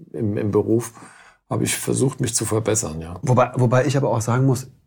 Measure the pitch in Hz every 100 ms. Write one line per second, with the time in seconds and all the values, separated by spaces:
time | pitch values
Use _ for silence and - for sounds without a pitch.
0 | - - 110 110 107 104 101 113 - -
1 | - - - _ - 120 - - - 117
2 | 135 - 123 - 110 110 110 107 82 78
3 | 82 92 - 123 120 127 123 127 139 135
4 | 131 113 113 120 135 131 - -